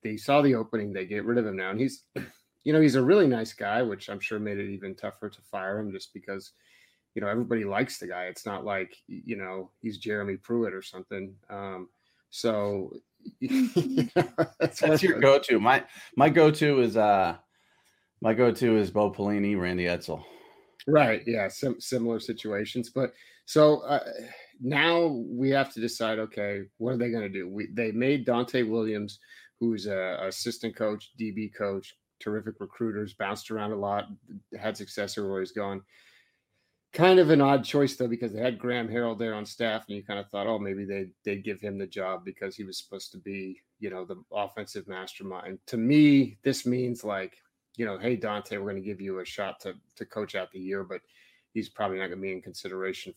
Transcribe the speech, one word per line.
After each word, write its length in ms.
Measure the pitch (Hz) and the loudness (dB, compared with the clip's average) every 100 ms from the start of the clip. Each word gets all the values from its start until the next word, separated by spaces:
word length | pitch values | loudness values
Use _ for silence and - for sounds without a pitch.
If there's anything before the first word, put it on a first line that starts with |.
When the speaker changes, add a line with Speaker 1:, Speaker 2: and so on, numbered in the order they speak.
Speaker 1:
they 140 | 110 107 | -8 -6
saw 260 | - 143 | 2 4
the 120 | 143 | 6
opening, 380 | 120 110 113 104 | 4 0 -4 -4
they 140 | 95 92 | -6 -6
get 180 | 104 | -4
rid 140 | 107 120 | 0 0
of 80 | 107 | 0
him 100 | 95 | -2
now. 140 | 92 | -4
And 100 | 107 | -2
he's, 240 | 131 - _ | -2 -4 _
<clears throat> 500 | - - - _ _ | -12 -12 -14 _ _
you 80 | 143 | 2
know, 80 | 156 | 6
he's 160 | 156 127 | 6 6
a 60 | |
really 240 | 127 202 160 | 6 6 6
nice 260 | 120 113 | 4 -2
guy, 300 | - 101 110 | -6 -2 0
which 260 | 123 98 - | -2 -4 -8
I'm 120 | 101 | -10
sure 180 | - 107 | -6 -6
made 200 | 104 101 | -4 -4
it 120 | 101 | -6
even 240 | 98 98 | -8 -10
tougher 340 | 92 104 - 107 | -10 -10 -10 -12
to 120 | - | -14
fire 360 | _ 101 95 104 | _ -8 -4 -4
him 140 | 107 | -6
just 200 | 95 - | -8 -14
because, 400 | 101 98 98 - _ _ _ _ _ _ | -16 -12 -12 -12 _ _ _ _ _ _
you 80 | 110 | -6
know, 60 | 101 | -2
everybody 360 | 110 113 117 | -2 0 -2
likes 340 | 101 101 131 - | 0 -2 -2 -4
the 100 | 90 | -10
guy. 160 | 90 | -8
It's 200 | 90 - | -8 -10
not 200 | 110 98 | -8 -6
like, 320 | 101 98 92 - - | -4 -4 -6 -12 -18
y-, 140 | 98 | -14
you 120 | - 104 | -10 -8
know, 340 | 92 95 92 _ | -8 -10 -12 _
he's 180 | 113 101 | -10 -8
Jeremy 380 | 110 104 101 95 | -6 -4 -4 -6
Pruitt 380 | - 120 110 | -4 -2 -2
or 80 | 95 | -4
something. 520 | - 92 92 98 95 98 - | -10 -14 -12 -10 -10 -14 -14
Um, 400 | 101 98 95 90 _ _ _ _ | -12 -10 -10 -14 _ _ _ _
so 640 | - 120 107 104 101 92 - _ _ | -4 -2 0 0 -2 -6 -10 _ _
<laughs> 220 | - - | -20 -8
you 720 | - 262 247 175 262 262 240 - | 0 2 2 2 0 2 2 2
know, 120 | - - 160 - | 0 0 -4 -2
that's 220 | 160 - | -2 2
Speaker 2:
That's 220 | 160 156 | 2 4
your 120 | 185 | 4
Speaker 1:
what 80 | - | 6
Speaker 2:
go-to. 380 | 139 139 - 117 | 8 8 6 4
My, 240 | 110 131 - - - - | 6 4 2 -12 -6 4
my 120 | 151 | 6
go-to 520 | 156 156 151 151 139 | 8 8 8 4 6
is, 160 | 120 110 | 4 4
uh, 400 | 104 98 87 85 _ _ _ _ _ _ _ _ | 6 6 4 0 _ _ _ _ _ _ _ _
my 140 | 113 | 2
go-to 420 | 110 123 113 123 110 | 4 4 4 4 4
is 140 | 98 | 4
Bo 200 | 104 104 | 2 2
Pelini, 480 | 98 101 104 101 101 | 2 -2 0 0 0
Randy 260 | 90 90 | 0 0
Edsall. 400 | 87 87 - 78 - - - _ _ - - | 0 -2 -4 -8 -10 -20 -20 _ _ -10 2
Speaker 1:
Right. 360 | 151 127 107 113 | 4 4 2 -2
Yeah. 220 | 113 98 | -2 -4
Sim-, 320 | - 135 117 | -4 -4 -4
similar 400 | - 127 117 113 | -4 -2 -2 -2
situations. 680 | - 110 107 101 107 127 120 | -6 -8 -6 -4 -4 -6 -6
But 240 | 131 123 - - _ - | -4 -4 -6 -20 _ 0
so, 340 | 156 151 151 | 6 6 6
uh, 240 | 120 147 - 117 113 - - - | 2 -2 -2 -10 -14 -18 -20 -8
now 460 | 127 147 160 170 165 | -2 2 4 4 2
we 420 | 131 113 120 135 | 0 -6 -2 2
have 220 | 139 135 | 2 0
to 60 | 117 | -2
decide, 380 | 113 - 113 110 | -6 -2 -2 -2
okay, 440 | 110 - 101 101 98 - | -4 -6 -6 -6 -10 -6
what 140 | 117 | -4
are 40 | 127 | -2
they 140 | 120 | -2
gonna 180 | 113 101 | -2 -4
do? 200 | 95 90 | -6 -8
We, 200 | 101 107 | -8 -8
they 200 | 104 113 | -4 -2
made 320 | 107 131 143 120 | 0 2 2 2
Dante 360 | 120 123 131 | 0 0 0
Williams, 580 | 110 113 110 104 104 - _ - - - | 0 0 0 -2 -6 -10 _ -20 -20 -4
who's 280 | 117 110 101 | -2 0 -2
a 320 | 95 92 85 | -4 -2 -4
assistant 540 | 95 - 120 113 113 - | -6 -6 -6 -6 -6 -4
coach, 360 | 107 104 - - | -4 -4 -8 -8
D 140 | 110 | -8
B 180 | 101 107 | -6 -8
coach, 480 | - 101 98 - - _ _ | -6 -4 -4 -8 -18 _ _
terrific 340 | - 107 107 110 | -6 -6 -6 -10
recruiters, 540 | 98 - 113 101 104 | -12 -6 -4 -4 -6
bounced 360 | - 98 107 - | -6 -6 -6 -6
around 220 | 110 104 | -6 -4
a 40 | 104 | -2
lot, 320 | 101 101 101 101 - 98 - 101 | -2 -2 -4 -10 -18 -20 -16 -8
had 180 | 110 104 | -6 -6
success 420 | 98 - 101 - | -8 -6 -6 -4
everywhere 220 | 98 98 | -4 -2
he's 120 | 92 | -4
gone. 300 | - 101 98 - _ _ _ _ _ _ _ _ _ _ | -4 -6 -6 -10 _ _ _ _ _ _ _ _ _ _
Kind 260 | - 180 185 | 4 8 8
of 120 | 156 | 10
an 100 | 156 | 8
odd 240 | 139 139 | 8 4
choice, 320 | 113 143 139 - | 4 2 2 2
though, 100 | 123 | -2
because 260 | 117 117 | -2 -4
they 80 | 107 | -2
had 180 | 123 107 | -2 -2
Graham 300 | 123 123 113 | -2 -2 -2
Harrell 300 | 117 117 107 | -2 -2 -2
there 160 | 117 | -4
on 100 | 107 | -4
staff, 400 | 104 - 117 110 - | -8 -4 -2 -2 -6
and 80 | 101 | -10
you 60 | |
kind 160 | 98 101 | -8 -8
of 80 | 101 | -6
thought, 160 | 101 101 | -4 -2
"Oh, 140 | 110 | -2
maybe 240 | 101 98 | -2 -6
they, 240 | 98 98 92 - | -6 -6 -8 -8
they'd 180 | 107 98 | -6 -6
give 180 | 98 95 | -6 -8
him 160 | 104 98 | -8 -8
the 120 | 92 | -8
job 360 | 104 95 92 | -6 -6 -6
because 300 | 92 - 98 | -10 -10 -10
he 80 | 95 | -10
was 160 | 95 92 | -12 -12
supposed 320 | - 98 - | -12 -14 -14
to 60 | 95 | -16
be, 420 | 98 98 95 92 _ _ | -12 -10 -10 -14 _ _
you 100 | 104 | -10
know, 140 | 92 | -10
the 180 | 90 90 - | -10 -14 -10
offensive 560 | 104 101 - 98 104 98 | -8 -6 -8 -12 -12 -12
mastermind." 720 | 92 95 - 98 92 87 95 - | -12 -12 -12 -12 -12 -12 -14 -8
To 100 | 117 | -2
me, 640 | 120 151 147 139 120 - | 4 8 10 8 6 0
this 200 | 139 131 | -2 0
means, 380 | 123 123 123 117 | 0 0 0 -4
like, 340 | 107 98 92 _ _ _ _ - | -4 -4 -6 _ _ _ _ -6
you 80 | |
know, 140 | 113 95 | -4 -2
"Hey, 160 | 110 | -2
Dante, 440 | 117 110 104 101 101 | -2 -2 -6 -6 -8
we're 120 | 101 | -6
gonna 100 | 98 | -6
give 200 | 95 95 | -8 -8
you 180 | 98 92 | -8 -8
a 60 | |
shot 340 | 90 - 95 - | -8 -8 -8 -8
to, 120 | 98 90 _ - | -12 -14 _ -16
to 100 | - | -12
coach 300 | 110 101 101 | -8 -8 -6
out 160 | 92 | -8
the 80 | 95 | -10
year," 240 | 92 98 | -6 -6
but 160 | 90 92 - _ _ _ _ | -6 -10 -14 _ _ _ _
he's 160 | 113 107 | -8 -8
probably 300 | - 101 95 | -4 -4 -4
not 120 | 95 | -6
gonna 120 | 92 | -6
be 80 | 95 | -8
in 100 | 92 | -8
consideration 720 | 95 87 95 92 95 92 - | -12 -14 -10 -8 -6 -8 -12